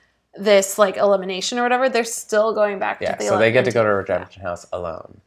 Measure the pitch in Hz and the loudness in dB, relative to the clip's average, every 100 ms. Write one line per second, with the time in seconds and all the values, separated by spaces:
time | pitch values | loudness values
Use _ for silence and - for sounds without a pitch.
0 | _ _ _ - 208 202 196 - 190 - | _ _ _ -4 2 4 4 2 2 2
1 | 202 196 185 180 - 240 247 247 262 226 | 2 2 -2 -6 -6 -2 0 0 0 0
2 | 233 - - 214 220 214 208 196 - - | -2 -6 -2 0 2 0 -2 -2 -4 -4
3 | - - - 104 113 123 120 117 107 98 | -4 -4 -2 2 4 4 2 2 2 0
4 | 92 90 - 92 95 87 - 90 85 78 | 0 -4 -6 -12 -10 -10 -10 -10 -8 -10
5 | - - | -16 -20